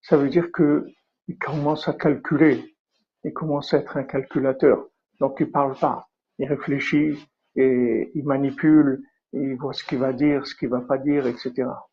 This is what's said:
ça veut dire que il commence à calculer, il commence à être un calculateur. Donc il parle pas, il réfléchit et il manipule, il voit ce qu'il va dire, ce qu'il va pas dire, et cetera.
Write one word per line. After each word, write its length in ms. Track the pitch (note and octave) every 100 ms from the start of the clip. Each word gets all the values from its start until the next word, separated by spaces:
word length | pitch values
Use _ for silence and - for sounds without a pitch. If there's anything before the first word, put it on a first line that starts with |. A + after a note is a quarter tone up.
ça 140 | - D#3
veut 140 | C#3
dire 200 | E3+ E3+
que 360 | - D3 D3 - _ _ _ -
il 100 | F3+
commence 520 | - D3 C#3+ D3+ -
à 40 |
calculer, 800 | D3 - F#3 - D3 D#3 B2 - _ _ _ _ _ D3+
il 80 |
commence 400 | - D#3+ C#3+ C#3
à 60 | D3
être 180 | C#3+ D3
un 60 |
calculateur. 840 | C3+ C#3 C3+ C#3+ C3+ C3+ D3+ A2+ - _ _ _
Donc 220 | C#3 -
il 100 | D3+
parle 260 | C#3+ C#3 C3
pas, 300 | D3 B2+ - _ _ -
il 100 | C3+
réfléchit 720 | C#3+ - C3+ - D3 D3+ D3 - _ _ -
et 560 | C3 B2 A#2+ A2+ - D#3
il 80 |
manipule, 800 | C#3+ C#3 C#3 - D#3 D#3 C#3 C3+ - _ _
il 220 | C3+ C3+ B2+
voit 180 | C#3
ce 100 | B2
qu'il 160 | - C3
va 140 | C3
dire, 340 | B2+ D3 C#3+ C#3
ce 80 | -
qu'il 140 | C3
va 100 | B2
pas 180 | - C3+
dire, 300 | C#3 C#3+ B2+
et 80 | A#2+
cetera. 540 | C3 B2+ B2 - -